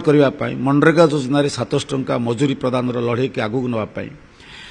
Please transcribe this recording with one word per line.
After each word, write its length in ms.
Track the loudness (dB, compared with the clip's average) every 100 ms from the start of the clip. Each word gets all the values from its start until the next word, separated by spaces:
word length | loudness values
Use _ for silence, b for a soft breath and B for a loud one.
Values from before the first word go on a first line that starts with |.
କରିବା 280 | 4 4 4
ପାଇଁ 240 | 0 -6 -2
ମନରେଗା 460 | 0 4 4 6 4
ଯୋଜନାରେ 440 | 2 0 0 0
ସାତଶହ 360 | -4 -4 -4 -4
ଟଙ୍କା 300 | -4 -4 -2
ମଜୁରୀ 380 | -2 0 -2 0
ପ୍ରଦାନର 400 | -2 -2 -2 -2
ଲଢ଼େଇକି 380 | -2 -2 -2 -4
ଆଗକୁ 260 | -4 -4 -2
ନେବା 200 | -4 -4
ପାଇଁ, 160 | -8 -12 -14 -20 B B B B